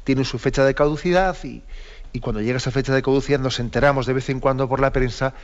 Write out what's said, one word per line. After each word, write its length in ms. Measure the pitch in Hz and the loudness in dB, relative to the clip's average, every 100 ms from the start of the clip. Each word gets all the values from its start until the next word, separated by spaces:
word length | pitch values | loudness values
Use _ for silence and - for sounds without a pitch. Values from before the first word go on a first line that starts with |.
tienen 200 | - 131 | -2 -2
su 140 | 131 120 | -2 -2
fecha 260 | 135 135 | -2 2
de 120 | 135 135 | 2 4
caducidad 600 | 147 151 180 180 190 - | 2 2 2 2 2 -2
y, 200 | 143 117 - - - - - | -10 -14 -14 -16 -16 -18 -12
y 80 | 120 | -8
cuando 200 | - 107 | -4 -2
llega 180 | 107 131 | -2 -2
esa 120 | 131 | -2
fecha 240 | 131 127 | -2 2
de 80 | 135 | 2
caducidad 380 | 131 135 127 139 | 2 2 2 0
nos 180 | 131 - | 0 -2
enteramos 480 | 120 131 143 135 123 | -2 2 4 4 0
de 60 | |
vez 160 | 131 131 | 0 -2
en 100 | 131 | -2
cuando 300 | 135 131 135 | 0 0 0
por 100 | 131 | 2
la 140 | 135 | 2
prensa, 420 | 131 127 113 135 - | 2 0 0 -4 -4